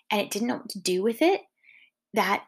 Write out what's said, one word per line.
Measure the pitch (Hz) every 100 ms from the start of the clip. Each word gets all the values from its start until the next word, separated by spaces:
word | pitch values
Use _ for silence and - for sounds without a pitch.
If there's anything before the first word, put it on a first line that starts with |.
| -
and | 214
it | 196
didn't | 202 240
know | 247
what | -
to | 202
do | 175 185
with | 208 226
it, | 320 - - _ _ - - _ _
that | 208 190 202